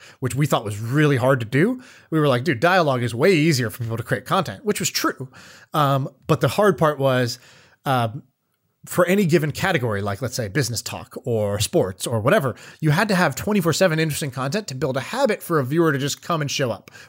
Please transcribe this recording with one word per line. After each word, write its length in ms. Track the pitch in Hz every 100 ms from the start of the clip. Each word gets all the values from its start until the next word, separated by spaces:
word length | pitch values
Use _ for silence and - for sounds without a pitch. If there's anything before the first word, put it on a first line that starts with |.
| - -
which 160 | 127 127
we 100 | 147
thought 180 | 147 -
was 140 | 104
really 380 | 113 143 151 131
hard 220 | 127 139
to 60 | 110
do. 340 | 135 202 254 - - -
We 100 | 160
were 80 | 147
like, 160 | 123
"Dude, 160 | 143 123
dialogue 440 | 170 185 151 127
is 120 | 120 117
way 160 | 175
easier 360 | 170 156 131 110
for 140 | -
people 140 | 113 117
to 60 |
create 220 | - 113 -
content," 400 | 180 147 95 208
which 140 | 202
was 80 | 190
true. 400 | - 320 - 127 - - - -
Um, 360 | 160 139 139 135 - -
but 140 | 156
the 80 | 135
hard 280 | - 208 -
part 220 | 156 143
was, 380 | 135 127 123 - - - _ _ 147
um, 380 | 131 113 110 - _ _ _ _ _ -
for 200 | - 175
any 180 | 202 180
given 260 | 170 151
category, 500 | - 285 - 117 101
like, 200 | 101 101
let's 140 | 123 -
say, 120 | 107
business 340 | 104 120 113
talk 340 | - 92 90 - -
or 340 | 113 104 101
sports 480 | - 175 131 196 170
or 140 | 117
whatever, 340 | 113 208 139 - - -
you 120 | 156
had 180 | 151 214
to 60 | 180
have 200 | 165 -
twenty-four 380 | - 208 165
seven 260 | 160 185 156
interesting 320 | 160 147 143
content 360 | 135 135 196 208
to 40 |
build 220 | 131 143 131
a 60 |
habit 420 | - 233 277 -
for 160 | - 160
a 60 | 127
viewer 260 | 160 160
to 60 | 139
just 220 | 139 -
come 180 | - 165
and 100 | 143
show 220 | - 127
up 180 | 98 - -